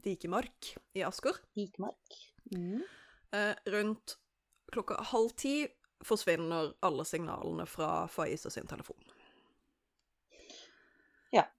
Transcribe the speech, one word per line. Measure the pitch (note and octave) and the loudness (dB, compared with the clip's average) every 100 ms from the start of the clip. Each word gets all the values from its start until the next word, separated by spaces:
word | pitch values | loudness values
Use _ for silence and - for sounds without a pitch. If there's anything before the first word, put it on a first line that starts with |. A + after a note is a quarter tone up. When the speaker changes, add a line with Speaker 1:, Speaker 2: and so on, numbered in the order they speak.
Speaker 1:
Dikemark | G3+ F3+ E3+ F#3+ B3 - - - - | -4 -4 -2 -2 -2 -8 -14 -14 -8
i | F#3+ | -4
Asker. | F3 - C4 B3+ - G#3 | -2 0 -2 -2 -6 -6
Speaker 2:
Dikemark. | G3+ - G3 - - - - - - | -6 -6 -8 -8 -16 -20 -20 -20 -10
Mhm. | F3+ F3 A3 F#4 - - - _ | -6 -4 -4 -6 -12 -20 -20 _
Speaker 1:
Eh, | G3+ G#3 - - | 0 0 -2 -2
rundt | G#3 G#3+ A3 - - _ _ _ _ - | 0 0 -2 -6 -14 _ _ _ _ -8
klokka | A#3 G3 - | -4 -2 -2
halv | G#3+ A#3 A#3 | 2 4 4
ti | - C4+ D4 D4 - _ - | 2 0 2 0 -6 _ -8
forsvinner | - G#3+ - E3 E3 E3 D#3 - | 0 2 4 2 2 0 -2 2
alle | F#3 C3+ | 2 2
signalene | D#3+ E3+ D#3+ - E3+ E3 D#3+ | 0 -2 -2 -4 -2 -4 -4
fra | - D#3 E3 D#3 | -2 0 2 0
Faiza | - D#3 D#3 - | -2 -2 -2 -4
sin | - - | -8 -8
telefon. | - - - - - - - _ _ _ _ _ _ _ _ _ - - - - - _ _ _ _ _ | -10 -12 -16 -20 -20 -20 -20 _ _ _ _ _ _ _ _ _ -20 -20 -20 -20 -20 _ _ _ _ _
Speaker 2:
Ja. | A#3 - | 6 6